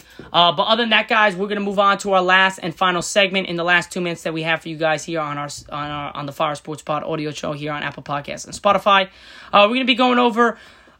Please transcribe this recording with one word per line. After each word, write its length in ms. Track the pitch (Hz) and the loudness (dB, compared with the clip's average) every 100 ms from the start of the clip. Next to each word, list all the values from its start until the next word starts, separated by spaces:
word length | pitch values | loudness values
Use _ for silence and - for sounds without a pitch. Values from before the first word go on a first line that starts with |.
| - - - | -20 -20 -4
Uh, 180 | 165 175 | 0 2
but 140 | 160 | 2
other 180 | 196 226 | 0 0
than 80 | 226 | 2
that, 160 | 214 220 | 0 2
guys, 300 | 226 214 180 | 2 2 0
we're 100 | 202 | -4
gonna 140 | 208 | -4
move 180 | 202 196 | -2 0
on 200 | 196 196 | 2 0
to 160 | 202 | 2
our 80 | 190 | 2
last 360 | 185 185 190 185 | 4 4 4 0
and 140 | 175 | -8
final 280 | - 185 175 | -2 0 0
segment 440 | - 208 196 190 185 | -2 0 0 0 -4
in 80 | |
the 80 | 170 | -2
last 300 | 175 175 160 | 2 2 0
two 80 | 190 | -4
minutes 240 | 175 165 | -6 -6
that 100 | 175 | -6
we 80 | 160 | -4
have 200 | 160 160 | -2 -2
for 60 | 165 | -4
you 80 | 151 | -2
guys 280 | 160 151 | 0 0
here 160 | - 165 | -4 -6
on 180 | 147 143 | -4 -6
our, 100 | 147 - - | -8 -12 -12
on 200 | 151 147 | -10 -8
our, 260 | 147 143 - | -8 -8 -10
on 100 | 143 | -8
the 60 | |
Fire 240 | - 156 147 | -4 -4 -4
Sports 260 | - 147 | -8 -10
Pod 220 | - 151 | -6 -6
audio 260 | - 160 151 | -4 -6 -6
show 220 | 143 - | -8 -8
here 180 | 147 147 | -6 -8
on 140 | 147 | -6
Apple 180 | 143 143 | -8 -10
Podcasts 440 | - 143 143 151 - | -8 -8 -8 -12 -12
and 80 | |
Spotify. 540 | - 202 196 208 196 190 - - - - | 0 2 4 4 4 2 -6 -20 -20 2
Uh, 140 | 202 208 | 4 6
we're 80 | 247 | 4
gonna 80 | |
be 100 | 254 | 0
going 240 | 240 254 247 | 2 4 4
over, 400 | 247 220 233 226 - - _ - | 2 4 2 0 -12 -20 _ 2